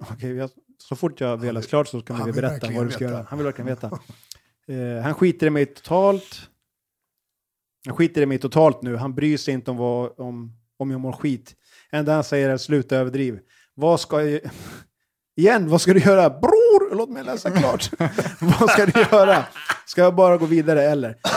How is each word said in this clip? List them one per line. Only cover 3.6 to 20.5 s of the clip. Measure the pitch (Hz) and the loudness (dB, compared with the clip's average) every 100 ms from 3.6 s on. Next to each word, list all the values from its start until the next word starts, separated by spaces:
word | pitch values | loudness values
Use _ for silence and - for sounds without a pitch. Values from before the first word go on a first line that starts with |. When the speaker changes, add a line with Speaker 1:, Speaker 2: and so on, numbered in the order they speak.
| 123 | -10
Speaker 1:
veta. | 123 110 120 | -10 -10 -14
<laughs> | - - _ - _ _ - | -16 -20 _ -20 _ _ -14
Eh, | 131 123 120 | -10 -8 -6
han | 127 | -6
skiter | 147 180 170 156 | 0 0 2 0
i | |
mig | 147 139 | 0 -2
totalt. | - - 175 196 196 - - - _ _ _ _ _ _ _ _ _ _ _ _ _ - | -4 -4 0 2 0 -6 -20 -20 _ _ _ _ _ _ _ _ _ _ _ _ _ -10
Han | 120 | -2
skiter | 165 165 | -2 0
i | 139 | -2
mig | 127 | -2
totalt | 131 156 156 131 | -2 4 4 4
nu. | 123 120 | -4 -8
Han | 135 | -8
bryr | 131 151 147 | -4 -2 -2
sig | - | -4
inte | 131 123 | -6 -8
om | 123 | -6
vad, | 123 120 123 - | -4 -4 -6 -10
om, | 123 120 117 117 _ _ | -14 -12 -16 -20 _ _
om | 135 | -8
jag | 131 | -6
mår | 131 | -8
skit. | 123 151 123 - _ _ _ _ | -6 -6 -6 -10 _ _ _ _
Enda | 151 147 | -4 0
han | 156 | 0
säger | 143 143 135 | 0 0 0
är: | 131 | -2
"Sluta | - 147 123 131 | -2 -2 0 -2
överdriv." | 127 131 135 104 - _ _ | -2 -4 -6 -8 -16 _ _
Vad | - 156 165 | -4 0 0
ska | - 151 | 0 -2
jag, | 151 147 - - - - - | -2 -4 -6 -16 -20 -20 -20
<laughs> | _ _ _ _ - | _ _ _ _ 0
igen, | 185 233 165 | 2 2 2
vad | 165 | 4
ska | 175 | 6
du | 190 | 6
göra? | 139 190 165 | 6 6 4
Bror, | 135 240 427 480 403 392 | 2 2 4 6 6 4
låt | - 359 | -2 -6
mig | 254 | -8
läsa | 247 247 294 | -8 -6 -2
klart. | 185 247 - - - | 0 0 0 -6 -4
<laughs> | 165 - 175 - 170 - | -4 -4 -6 -2 0 2
Vad | 247 | 4
ska | 208 202 | 4 4
du | 226 220 | 4 4
göra? | 214 196 180 127 - - 185 - | 6 6 4 0 -10 -8 -8 -6
Ska | - | 2
jag | 180 | 4
bara | 180 185 175 | 6 4 4
gå | |
vidare | 160 | 2